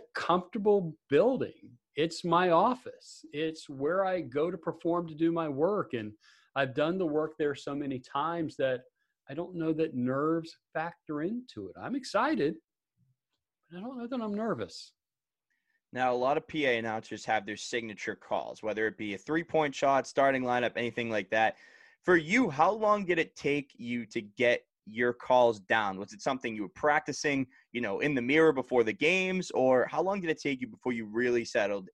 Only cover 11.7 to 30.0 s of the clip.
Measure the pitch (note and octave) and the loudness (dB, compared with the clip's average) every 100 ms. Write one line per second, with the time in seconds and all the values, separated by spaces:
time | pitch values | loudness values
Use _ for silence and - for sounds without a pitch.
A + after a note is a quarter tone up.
11.7 | E2 A2+ C4 B3+ G3 C4+ C#4 D3 B3+ _ | -10 -8 -8 -2 0 0 0 0 -2 _
12.7 | _ _ _ _ _ _ _ _ _ _ | _ _ _ _ _ _ _ _ _ _
13.7 | F3 A3+ C4 A#3 B3+ G#3+ G#3 A3 C#3+ F2+ | -14 -12 -10 -8 -6 -4 -2 -2 -2 -6
14.7 | - - _ _ _ _ _ _ _ _ | -10 -20 _ _ _ _ _ _ _ _
15.7 | _ _ B2 B2+ B2 B2+ D3+ D#3 D#3 C#3 | _ _ -2 0 2 2 0 -2 -2 0
16.7 | A#2 A2+ A2 - G#2+ - A2 G#2 G#2 - | 0 0 -6 -8 -10 -2 -2 -2 -10 -6
17.7 | A#2+ A2+ G2+ - G2 - G2 A#1 - G#2+ | -6 -6 -10 -8 -8 -4 -6 -6 -8 -6
18.7 | G#2 A2 G2 G#2+ G2 - D#3+ E3+ D#3+ D3 | -2 -2 -4 -8 -8 -4 -4 -2 0 0
19.7 | C3+ C#3+ C3+ B2 - C#3 C3+ B2+ B2 A#2 | 0 2 2 0 2 2 2 0 0 0
20.7 | - A#2+ A2+ A#2 G#2+ G2 A2 A2 - - | -2 -6 -4 -4 -4 0 2 2 0 -16
21.7 | - - _ - F3+ D3+ A3+ A#3 C#3 E3+ | -20 -20 _ 2 2 4 2 2 4 4
22.7 | A3 G#3+ G#3 F3+ E3 D#3 - C#3+ C#3+ C3+ | 4 2 2 2 0 0 -2 -2 -2 -4
23.7 | - A#2+ A#2+ A2 A#2+ G#2 - A#2+ A#2+ _ | -12 -6 -6 -4 -8 -8 2 2 2 _
24.7 | _ - G#2+ B2 A#2+ - B2+ A#2+ G#2+ F#2 | _ -12 -2 0 0 4 6 6 4 0
25.7 | A2+ G2+ F#2+ G2+ G#2 - C3 B2 A2 F#2+ | 0 0 -4 -10 -6 -4 -4 -4 -6 -8
26.7 | - D3+ D3+ - C#3 D3+ C#3 B2+ _ _ | -2 2 2 0 -4 -2 0 -2 _ _
27.7 | A#2+ A2+ G2 D3 C#3 A#2+ D3+ D#3+ C3+ B2 | -4 -2 0 0 0 2 6 6 4 2
28.7 | B2+ A2 G2+ D3+ F#3 F#3 F#3 F3 - C3 | 2 2 2 2 2 0 -2 -2 2 4
29.7 | B2+ - D3 | 4 4 0